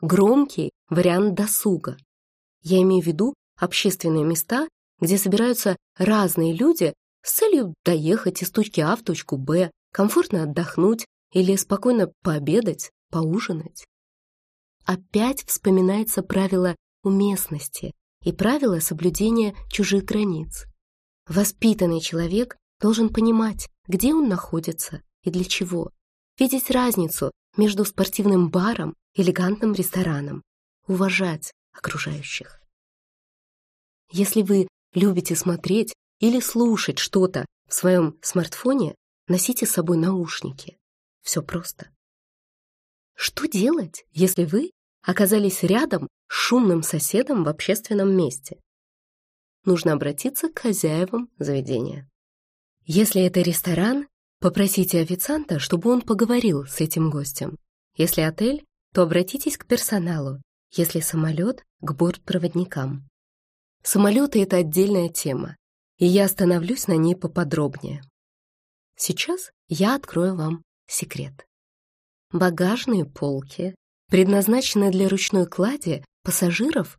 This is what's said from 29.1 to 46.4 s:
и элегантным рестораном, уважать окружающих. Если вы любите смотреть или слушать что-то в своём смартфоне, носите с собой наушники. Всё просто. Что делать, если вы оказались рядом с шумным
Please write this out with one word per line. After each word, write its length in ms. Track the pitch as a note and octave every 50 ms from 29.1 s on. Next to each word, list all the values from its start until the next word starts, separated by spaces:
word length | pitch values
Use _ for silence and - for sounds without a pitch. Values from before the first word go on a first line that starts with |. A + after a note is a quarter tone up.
| -
и 80 | -
элегантным 520 | F3+ F3+ F3 - F3+ F#3 G#3 G#3 A#3 A3 G3+
рестораном, 680 | F#3 F3+ - - F#3 F#3 E3 D3+ C#3+ C#3+ C#3+ C#3 C#3+ - _ _ _ _ _ _ _ _
уважать 680 | - F#3 F3+ G3 F#3+ F#3 F#3 F#3+ F3 D#3 D#3+ - - - _ _ _
окружающих. 880 | _ - - - - D3+ - D#3 D3+ D3 C3+ - - - - - - - _ _ _ _ _ _ _ _ _ _ _ _ _ _ _ _ _ _ _ _ _ _ _ _ _ _ _ _ _ _
Если 320 | E3 F3+ G3+ - - A3
вы 260 | G3+ F#3 G3+ G3 F#3 - _ _ _ _ -
любите 420 | F3+ G3 G3+ F#3 F3 E3+ - E3
смотреть 580 | - - F#3 F3 E3+ - D#3+ F#3+ A3+ G#3+ - - _ _ _ _ -
или 220 | G#3 A#3 A#3+ B3+
слушать 580 | A3+ - - A#3 A#3+ A#3 A3 - - - C3+ -
что-то 480 | - - - F#3+ F#3 F3+ - - - - _ _ _ -
в 60 | -
своём 440 | - - F3+ F#3 F3+ D#3+ D3+ - _
смартфоне, 720 | - - - F3+ E3 - - - - B3 C#4 C#4 F#3 D3 - _ _ _ _ _ _ -
носите 380 | F3+ F3+ - - B3 - A3+
с 60 | -
собой 240 | - F#3+ E3 E3+ F3
наушники. 800 | D#3+ E3 F#3 F#3+ F#3 E3+ D3+ - - - C3+ C3+ - - - - _ _ _ _ _ _ _ _ _
Всё 200 | - - - E3
просто. 480 | - - - E3+ E3+ - - - - - _ _ _ _ _ _ _ _ _ _ _ _ _ _ _ _ _ _ _ _ _ _ _ _ _
Что 320 | - - - - - C#4+
делать, 580 | D#4+ - F#3 G3+ C4+ E4+ D#4+ G3 D3+ - - _ _
если 340 | - D#3 F#3 F3+ - F#3 E3+
вы 260 | D3+ E3+ A3+ D#4 F#4 _ _ _ _ _ _
оказались 600 | - - F3+ - G3+ F#3 A3 G#3+ G3+ F#3+ F#3+ -
рядом 460 | - F3 G3 A#3+ D#4 - - - A#3+ - _ _ _ -
с 60 | -
шумным 480 | -